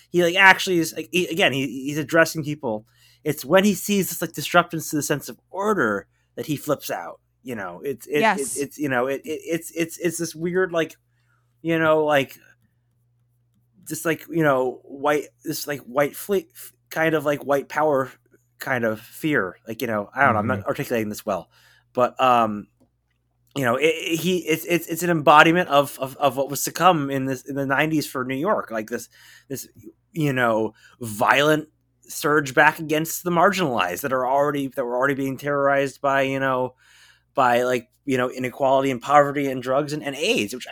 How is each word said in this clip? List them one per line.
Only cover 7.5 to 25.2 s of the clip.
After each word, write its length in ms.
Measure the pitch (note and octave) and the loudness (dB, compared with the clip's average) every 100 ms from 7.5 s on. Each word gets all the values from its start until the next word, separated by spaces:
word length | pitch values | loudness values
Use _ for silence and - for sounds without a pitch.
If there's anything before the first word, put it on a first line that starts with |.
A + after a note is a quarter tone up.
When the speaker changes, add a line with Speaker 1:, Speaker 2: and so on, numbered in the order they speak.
Speaker 1:
know, 260 | A2+ F#2+ F2 | -10 -10 -10
it's, 220 | C3+ C3+ - | -10 -10 -4
it, 100 | D3+ | 0
Speaker 2:
Yes. 360 | A3 F#3 C3 - | 2 0 -4 -6
Speaker 1:
it, 60 | |
it's, 160 | C#3 - | -6 -6
you 100 | C#3+ | -2
know, 180 | B2 B2+ | 0 0
it, 140 | C3+ | -4
it, 160 | - D3+ | -6 -10
it's, 260 | - E3 - D#3+ | -4 -6 -6 -6
it's, 220 | E3 - | -6 -4
it's 200 | F3 E3 | -6 -4
this 160 | E3 | -8
weird, 380 | D#3 F3 F3+ F#3 | -6 -4 -2 -2
like, 240 | E3+ D#3+ - _ _ _ _ _ _ | -2 -4 -6 _ _ _ _ _ _
you 160 | D#3+ E3 | -4 0
know, 260 | D#3+ D#3 | 2 2
like, 320 | D3+ C#3+ C3+ - _ _ _ _ _ _ _ _ _ _ _ _ _ _ F3+ | 4 2 0 -6 _ _ _ _ _ _ _ _ _ _ _ _ _ _ -14
just, 180 | D#3 | -6
like, 200 | E3+ D#3 - | -4 -4 -4
you 120 | E3 | 0
know, 380 | D#3 C3 B2+ B2 | 2 2 0 -4
white, 440 | - C#3 C#3+ D3+ - _ | -14 -4 0 0 -2 _
this, 220 | - C#3+ - | -10 -8 -6
like, 140 | D3 | -8
white 340 | - B2+ C#3+ - | -4 -2 -2 -2
fle-, 180 | - G3 - | -4 -4 -4
f-, 200 | - - _ - | -14 -20 _ -10
kind 240 | D#3+ D#3+ | -2 0
of, 100 | D#3 | 0
like, 200 | C#3+ D3 | 0 -2
white 240 | B2+ C#3 B2 | 0 -2 -2
power 420 | D3+ D#3 C3+ B2+ - _ _ _ - | -2 0 2 -2 -8 _ _ _ -12
kind 260 | - B2+ | -4 -2
of 160 | A#2 A2 | -2 -4
fear. 560 | - - D#3+ C#3+ F#2 - - | -10 -6 -2 0 -2 -6 -12
Like, 140 | A#2 | -8
you 60 | B2 | -4
know, 240 | G#2+ G2+ | -4 -4
I 100 | B2+ | 2
don't 80 | C#3 | 2
know, 60 | A2 | 2
I'm 60 | G#2+ | 0
not 120 | B2+ | -2
Speaker 3:
Mm-hmm. 80 | G2+ | -4
Speaker 1:
articulating 400 | C3 C#3 A#2+ G#2+ | -6 -4 -4 -4
this 160 | G#2 | -6
well, 260 | - F#2 - _ _ _ _ | -6 -6 -6 _ _ _ _
but, 280 | - A#2+ - | 0 0 2
um, 460 | B2+ A#2+ A2 G#2 - _ _ _ _ _ _ _ _ | 4 4 2 -2 -12 _ _ _ _ _ _ _ _
you 100 | C#3+ | -2
know, 120 | B2 B2+ | 0 2
it, 100 | D#3 | 0
it, 300 | D#3+ E3 E3 | -2 -2 -2
he, 180 | F3 F3+ | 0 -2
it's, 260 | D#3 D#3+ - | 0 -2 0
it's, 200 | E3+ E3 | -2 -2
it's 140 | E3 | -4
an 80 | F3 | -2
embodiment 580 | E3 | 2